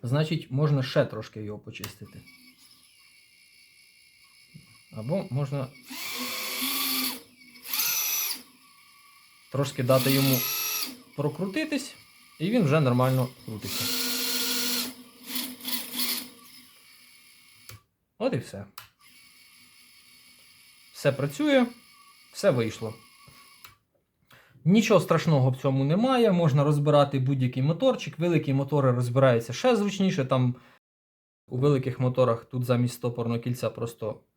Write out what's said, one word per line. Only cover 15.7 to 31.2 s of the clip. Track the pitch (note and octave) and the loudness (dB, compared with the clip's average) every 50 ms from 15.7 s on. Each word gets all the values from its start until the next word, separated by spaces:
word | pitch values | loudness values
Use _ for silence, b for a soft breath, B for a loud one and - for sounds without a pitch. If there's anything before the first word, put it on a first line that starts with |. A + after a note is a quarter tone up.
| B3 A#3+ - - B3 B3 B3 - - - - - - - - - - - - - _ _ _ - - - - - - - _ - _ - _ - - - - - - - _ _ _ _ _ _ _ | -6 -6 -8 -8 -6 -4 -4 -4 -4 -6 -8 -12 -18 -20 -20 -20 -20 -20 -20 -20 _ _ _ -20 -20 -20 -20 -20 -20 -20 _ -20 _ -20 _ -20 -20 -20 -20 -20 -20 -20 _ _ _ _ _ _ _
От | _ G#3+ C4 G#3+ | _ -4 -2 -2
і | |
все. | A#2+ - - - G2 G2+ - _ - - _ _ _ _ - _ - - - _ - - - - - - _ C6+ C6+ C6+ C6 C6+ - _ C6+ C6+ - - - - _ - _ _ _ - - _ _ _ - - | -4 -6 -8 -14 -14 -16 -16 _ -20 -20 _ _ _ _ -20 _ -20 -20 -20 _ -20 -20 -20 -20 -20 -20 _ _ -20 -20 -20 -20 -20 _ -20 -20 -20 -20 -20 -20 _ -20 _ _ _ -20 -20 _ _ _ -20 -18
Все | - - D3 | -2 0 0
працює, | B2+ - C3+ C#3+ - - D4+ D4+ C#4 C4 A#3+ A#3+ - - _ _ _ - - - _ _ _ _ - | 0 0 -4 -6 -2 -2 0 4 4 4 4 2 -2 -16 _ _ _ -20 -20 -20 _ _ _ _ -10
все | - - - | 0 2 2
вийшло. | C3 B2 A2+ A2 - - A2+ G#2+ G#2+ - - _ _ _ - - - - - - - - - - _ _ _ _ _ _ _ _ _ _ _ b b b b b b b _ | 2 2 0 -2 -4 -6 -10 -10 -10 -12 -20 _ _ _ -20 -20 -20 -20 -20 -20 -20 -20 -20 -20 _ _ _ _ _ _ _ _ _ _ _ b b b b b b b _
Нічого | D#3 F#3+ A3+ G#3+ - G#3+ E3+ | 4 4 4 6 6 4 4
страшного | E3+ - E3 D#3 - E3+ D#3 C#3 B2+ C3 | 4 4 0 2 4 4 4 4 4 2
в | B2+ | 2
цьому | - - C#3 C3+ C3+ C3+ | 0 -2 0 0 2 2
немає, | C#3 D#3+ G3 A#3 C4 C4 B3 A#3 G#3+ | 2 2 2 2 2 4 4 4 4
можна | F3+ F3 E3+ D3+ B2+ D3 C#3 | 4 4 4 4 4 4 4
розбирати | D3 D3+ D3 C#3+ D3+ D3 C#3+ C#3 C#3 C#3 C3+ | 4 2 2 4 4 6 6 4 4 2 0
будь-який | B2+ C3+ C#3 C3 B2+ B2 - C3 C3 | 0 0 2 2 0 0 0 0 0
моторчик, | D3 E3+ - C4 C4 A#3 - - D#3 - - | 0 0 2 2 0 0 0 -6 -10 -6 -2
великі | E3+ F3 E3+ D3+ - C#3+ C3+ | 0 2 2 2 2 2 0
мотори | C3+ C#3 C#3 D3+ D3 C3 B2+ | 0 0 0 0 2 4 4
розбираються | B2 B2 B2 A#2+ A#2+ C#3 C3+ C3 A#2+ A#2 A#2 - D3 | 2 2 0 2 4 6 6 6 6 4 0 -4 -8
ще | - - B3+ A#3+ | 0 2 2 4
зручніше, | G#3 G#3 G3+ F#3+ - G3 F#3+ F#3+ C#3+ C3 | 4 2 -2 0 0 0 0 2 0 0
там | B2+ C3+ C3 B2+ B2 B2 B B B B B _ _ _ _ _ _ _ _ | 0 2 2 2 0 0 B B B B B _ _ _ _ _ _ _ _